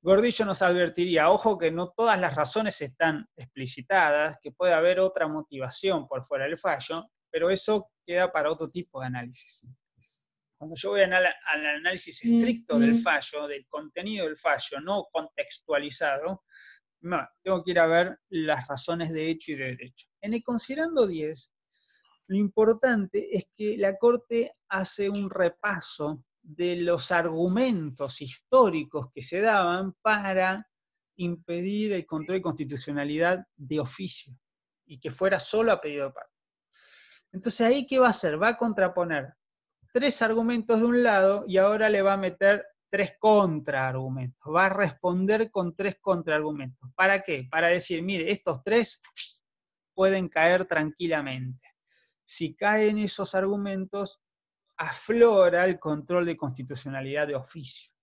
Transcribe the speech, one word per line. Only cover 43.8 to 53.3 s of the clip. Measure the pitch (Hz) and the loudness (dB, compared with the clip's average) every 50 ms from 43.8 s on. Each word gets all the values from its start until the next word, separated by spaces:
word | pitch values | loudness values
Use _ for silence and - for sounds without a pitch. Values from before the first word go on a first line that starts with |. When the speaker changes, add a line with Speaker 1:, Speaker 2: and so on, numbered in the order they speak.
| 131 131 131 131 131 131 131 135 127 123 127 _ _ 147 | -2 -2 -4 -4 -6 -6 -6 -6 -8 -8 -10 _ _ -2
Speaker 1:
Va | 156 175 190 | 2 2 2
a | 190 | 2
responder | 190 196 202 160 - _ - 180 175 185 190 196 214 220 226 226 | 2 0 0 -2 -2 _ -2 -2 0 2 2 2 2 2 0 -2
con | _ 196 185 170 165 | _ -4 -4 -4 -4
tres | - 196 202 185 _ | -4 -4 -4 -4 _
contraargumentos. | _ 196 185 170 160 160 151 151 151 156 151 143 135 127 127 _ - 127 _ | _ 0 0 0 0 -2 -2 0 0 -4 -6 -6 -10 -12 -12 _ -20 -14 _
¿Para | - 185 190 196 190 | 2 4 4 4 2
qué? | 190 - 156 131 127 127 | 0 -4 -6 -6 -6 -4
Para | 160 160 170 170 | -2 2 2 4
decir, | 175 180 170 - 180 160 | 2 2 0 -4 -6 -4
mire, | 170 185 196 175 160 - | -4 -4 -4 -4 -2 -2
estos | - - _ 175 143 131 _ | -4 -2 _ -4 -6 -4 _
tres | - 220 240 226 - - _ - - _ - - - - _ _ _ _ _ _ _ _ _ _ _ _ | 0 2 2 2 0 -8 _ -20 -18 _ -14 -14 -14 -16 _ _ _ _ _ _ _ _ _ _ _ _
pueden | - 190 190 190 190 180 156 | 2 2 2 4 2 -2 -2
caer | - 160 160 170 180 185 185 | 0 4 4 4 4 4 2
tranquilamente. | - 175 156 156 156 147 _ 175 165 160 151 143 135 131 131 131 127 127 - _ _ _ _ _ _ _ _ _ _ _ _ _ | 0 0 0 0 -2 -4 _ -2 -2 -2 -2 -2 -6 -6 -6 -8 -10 -10 -12 _ _ _ _ _ _ _ _ _ _ _ _ _
Si | - - - 170 151 - | -12 -8 -6 -6 -8 -6
caen | _ 202 208 214 214 214 208 208 214 | _ 0 2 2 4 2 2 2 0
esos | 214 190 - - 190 - | -2 -4 -4 -6 -6 -2